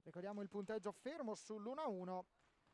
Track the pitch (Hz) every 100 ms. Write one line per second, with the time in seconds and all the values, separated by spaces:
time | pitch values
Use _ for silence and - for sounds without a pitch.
0 | 160 170 190 208 202 202 196 220 208 196
1 | 254 320 233 214 - 214 208 277 311 185
2 | 180 185 - _ - _ -